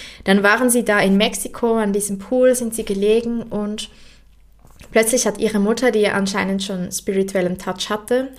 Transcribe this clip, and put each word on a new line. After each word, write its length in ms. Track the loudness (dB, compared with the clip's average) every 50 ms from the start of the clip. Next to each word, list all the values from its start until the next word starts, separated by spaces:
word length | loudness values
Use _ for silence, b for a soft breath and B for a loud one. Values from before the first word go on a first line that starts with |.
| B B B B B
Dann 200 | 2 4 6 6
waren 260 | 4 4 4 4 2
sie 160 | 2 2 2
da 140 | 4 4 4
in 180 | 4 4 4
Mexiko, 600 | 4 4 2 0 -4 -8 -8 -4 -2 0 2 2
an 160 | 2 2 0 0
diesem 260 | -2 -2 -2 -6 -8
Pool 340 | -4 -2 2 4 6 6 4
sind 220 | 4 0 -4 -4
sie 100 | -6 -4
gelegen 560 | -4 -2 0 2 4 4 2 2 0 -4 -4
und 480 | -6 -6 -6 -4 -4 -4 -6 -8 -10 b b b b b b b b b -20 -20 -20 -20 -20 -20 -20 -20 -20 -20 -20 -6
plötzlich 340 | -2 -2 0 0 0 0 0
hat 140 | -2 -2 -2
ihre 180 | -4 -2 0
Mutter, 320 | 0 0 0 0 0 0 0
die 120 | 2 2
ja 100 | 0 0
anscheinend 500 | 0 -2 -2 -2 -2 -2 -2 -2 -2 -4
schon 300 | -4 -6 -6 -8 -8 -8
spirituellen 640 | -8 -8 -6 -2 -2 -2 -2 0 -2 -2 -2 -2 -4
Touch 320 | -4 -6 -8 -6 -6 -6 -6
hatte, 400 | -6 -6 -2 -2 -2 -2 -2 -4 -10